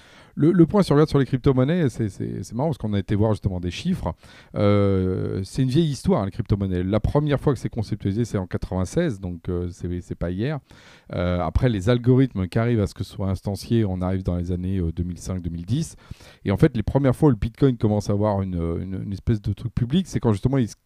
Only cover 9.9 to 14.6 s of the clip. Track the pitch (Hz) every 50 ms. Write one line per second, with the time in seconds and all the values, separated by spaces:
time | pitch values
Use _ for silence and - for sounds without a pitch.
9.9 | 87 90 85 - 87 - 87 85 90 95 113 143 156 135 - - - - - -
10.9 | - - _ - - 95 90 90 90 87 85 80 - - 131 123 113 98 90 117
11.9 | 123 120 117 123 127 127 135 127 - 98 92 85 - 113 113 120 123 110 101 90
12.9 | - - 98 - - - 98 95 95 - - 104 98 - - - 117 113 110 95
13.9 | 92 90 90 92 95 95 92 95 87 87 85 90 90 87